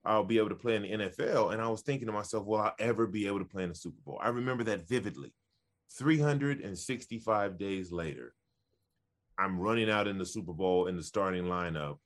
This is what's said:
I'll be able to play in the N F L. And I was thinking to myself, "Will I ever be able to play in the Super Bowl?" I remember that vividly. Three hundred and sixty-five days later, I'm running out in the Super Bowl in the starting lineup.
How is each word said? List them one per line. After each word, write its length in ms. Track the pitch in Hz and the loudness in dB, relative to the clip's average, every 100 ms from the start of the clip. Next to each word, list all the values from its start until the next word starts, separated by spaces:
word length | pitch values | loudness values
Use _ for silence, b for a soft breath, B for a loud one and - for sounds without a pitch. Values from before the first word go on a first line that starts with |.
| - | 2
I'll 200 | 110 101 | 2 4
be 140 | 113 | 4
able 100 | 107 | 4
to 80 | 92 | 0
play 180 | 120 110 | 0 0
in 80 | |
the 80 | 101 | 0
N 100 | 107 | -2
F 200 | 98 - | -4 -2
L. 300 | 143 135 101 | 2 4 2
And 120 | 107 | 2
I 60 | 113 | -2
was 140 | 110 | -2
thinking 240 | - 139 117 | -2 -4 -2
to 60 | |
myself, 320 | 104 104 110 98 | -4 -2 -4 0
"Will 140 | 107 | 2
I 140 | 107 - | 0 0
ever 260 | 113 110 110 | 0 2 2
be 220 | 101 101 | 2 0
able 100 | 101 | 0
to 60 | 92 | -4
play 180 | 98 | -4
in 60 | 90 | -4
the 60 | 85 | -4
Super 240 | 87 - - | -10 -12 -12
Bowl?" 140 | 69 | -4
I 100 | 107 | -2
remember 340 | 120 127 127 113 | 0 -2 -2 0
that 240 | 101 82 | -2 0
vividly. 440 | 123 101 73 65 _ _ _ _ _ _ - | -2 -2 -8 -14 _ _ _ _ _ _ -4
Three 220 | 135 156 | 2 4
hundred 400 | 147 143 143 139 | 4 2 0 -2
and 160 | 101 92 | -4 -8
sixty-five 800 | - 127 - 117 113 107 101 90 | -6 -6 -6 -8 0 2 2 -2
days 360 | 98 95 87 | -4 -2 -4
later, 420 | 87 82 69 60 _ _ _ _ _ _ _ _ _ _ - | -4 -4 -6 -12 _ _ _ _ _ _ _ _ _ _ -2
I'm 220 | 95 92 | 0 0
running 280 | 95 117 110 | 2 2 4
out 200 | 107 104 | 4 2
in 100 | 98 | -2
the 80 | 90 | -4
Super 260 | 110 87 | -6 -8
Bowl 360 | 82 92 90 90 | 0 4 6 4
in 80 | 90 | 0
the 80 | 80 | -4
starting 400 | 107 95 90 90 | 0 0 0 -2
lineup. 540 | 90 87 80 73 73 | -2 -2 -2 -4 -6